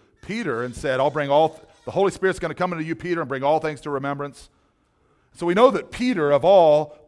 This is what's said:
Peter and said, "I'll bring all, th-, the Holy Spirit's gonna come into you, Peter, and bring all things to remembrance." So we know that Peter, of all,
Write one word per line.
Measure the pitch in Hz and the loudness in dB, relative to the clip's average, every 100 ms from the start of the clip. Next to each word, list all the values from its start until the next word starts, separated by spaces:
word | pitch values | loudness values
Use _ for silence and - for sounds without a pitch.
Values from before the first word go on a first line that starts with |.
| _ _ | _ _
Peter | - 220 190 117 | -10 -8 -6 -6
and | 123 113 | -6 -6
said, | 147 131 | -4 0
"I'll | 143 | 0
bring | 143 143 | -2 0
all, | 143 156 | 2 2
th-, | - - _ - | -2 -20 _ -8
the | |
Holy | 170 196 | -2 0
Spirit's | - 185 180 | 0 -2 -2
gonna | 170 | -6
come | 147 180 | -6 -6
into | 170 | -4
you, | 156 | -8
Peter, | 160 175 170 | -8 -6 -6
and | 143 | -4
bring | 135 | -4
all | 139 156 | 0 0
things | 156 147 | -2 -8
to | 151 | -8
remembrance." | 139 139 143 143 - - _ _ _ _ _ _ _ _ | -6 -6 -8 -10 -14 -20 _ _ _ _ _ _ _ _
So | - | -6
we | 170 | -2
know | 185 240 | 4 4
that | 190 - | 4 -6
Peter, | - 247 202 143 | -6 -2 0 2
of | 143 | 2
all, | 156 196 165 151 151 - | 6 6 6 4 2 -8